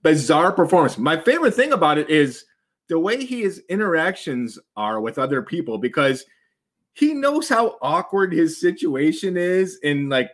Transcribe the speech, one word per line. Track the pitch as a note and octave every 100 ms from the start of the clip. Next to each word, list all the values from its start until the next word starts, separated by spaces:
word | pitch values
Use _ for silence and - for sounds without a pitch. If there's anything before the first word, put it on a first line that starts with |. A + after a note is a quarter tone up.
bizarre | D#3 D3+ C3+ D#3 F3+
performance. | F#3+ E3 F3+ C#3 -
My | C3 D#3+
favorite | A#3 E4 D4
thing | A#3+ C#4+
about | B3 D#3+ D3+
it | D3
is | D#3 C#3 B2 _ _ _ _ _
the | E3
way | F#3 B3 B3+
his | B3 G3 - -
interactions | F#3+ G#3 D#3+ F3 F#3 - B2+ A#2 - _ -
are | G#2 A2
with | A2+ A2+
other | C3+ C3+
people, | G#2 F3 C#3 A2
because | B2 D#3 C#3 C3 - _ _ _ _ _ _
he | - D4
knows | D4 C#4 D4 D#4+
how | A3+ A3+ -
awkward | C3 E3 F3+ G3 F#3+
his | F3+ D#3+ -
situation | F3 - D#3+ C3 D3+ D#3+ F#3+ F3+
is, | F3+ F#3 F#3 -
and, | D3 C#3+ C#3
like, | C3 B2